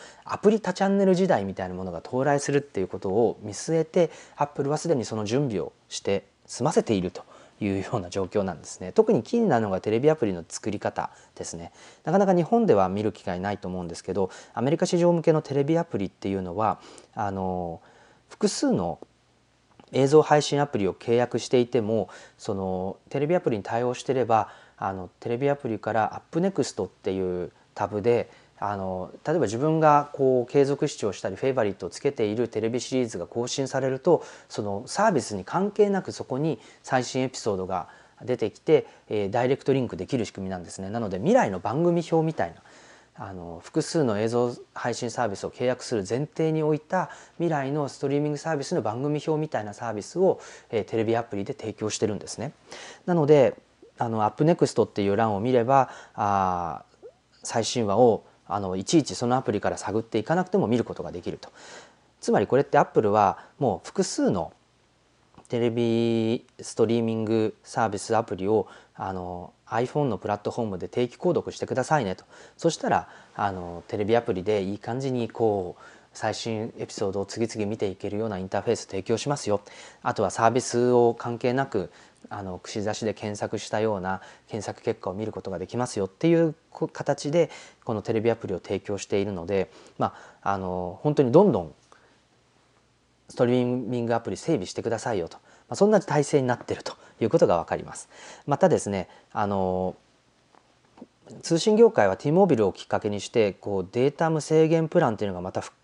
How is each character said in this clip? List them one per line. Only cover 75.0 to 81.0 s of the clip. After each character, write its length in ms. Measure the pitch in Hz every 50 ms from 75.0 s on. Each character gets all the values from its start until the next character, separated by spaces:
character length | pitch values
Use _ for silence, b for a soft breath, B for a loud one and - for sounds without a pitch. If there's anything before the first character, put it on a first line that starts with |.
じ 100 | 135 135
に 180 | 127 123 117 113
こ 480 | - - 113 110 104 98 90 87 - B
う、 40 | B B B B B B B
最 200 | - 113 110 107
新 380 | - - 117 113 107 110 - - -
エ 80 | 98
ピ 60 | -
ソ 160 | - - 107 95
ー 40 |
ド 100 | 95 101
を 40 | 98
次 200 | - - 110 117 110
々 180 | - 110 104 101
見 100 | 113 -
て 100 | 113 98
い 80 | 92
け 140 | - - 98
る 80 | 104 104
よ 80 | 113
う 20 | 110
な 100 | 101 92
イ 40 |
ン 60 | 95 92
タ 120 | - 101
ー 20 |
フ 80 | - 120
ェ 20 | 110
ー 20 |
ス 80 | - -
提 180 | - 98 95
供 140 | 92 - 117
し 120 | 107 - 143
ま 80 | 143
す 120 | - - 104
よ。 140 | 104 98 - B B B B B B B
あ 100 | B 131 120
と 80 | -
は 80 | 101 90
サ 140 | - - 113
ー 60 | 113
ビ 100 | 120 131
ス 320 | - - - 120 123 123
を 220 | 123 120